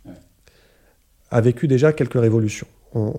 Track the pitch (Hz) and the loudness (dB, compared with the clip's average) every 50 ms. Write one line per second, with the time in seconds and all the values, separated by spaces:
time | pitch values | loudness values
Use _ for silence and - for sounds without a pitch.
0 | - - - - - _ _ _ _ _ _ _ _ _ _ _ _ _ _ _ | -20 -20 -20 -20 -20 _ _ _ _ _ _ _ _ _ _ _ _ _ _ _
1 | _ _ _ _ _ - 120 120 110 123 120 - 170 139 131 120 147 156 151 - | _ _ _ _ _ -2 0 2 2 2 0 0 0 0 2 2 2 2 2 0
2 | 131 113 - 127 117 113 110 117 107 107 - - - - _ _ _ _ - 117 | -2 -2 0 0 2 2 2 2 0 -2 -4 -8 -14 -18 _ _ _ _ -6 -4
3 | 104 107 - | -4 -4 -4